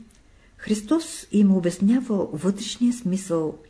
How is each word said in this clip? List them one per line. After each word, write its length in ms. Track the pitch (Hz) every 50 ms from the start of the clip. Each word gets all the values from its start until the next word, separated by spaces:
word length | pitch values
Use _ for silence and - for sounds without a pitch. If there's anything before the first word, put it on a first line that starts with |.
| - - _ _ _ _ _ _ _ _ _
Христос 720 | - - - 214 208 208 - 302 330 320 - - - - -
им 200 | - 208 208 196
обяснявал 800 | 190 185 170 175 170 - 196 202 240 262 254 - 214 190 - - -
вътрешния 600 | 151 165 185 196 196 226 - - - 247 240 240
смисъл 640 | - - 180 180 190 - - 170 165 160 156 - - - -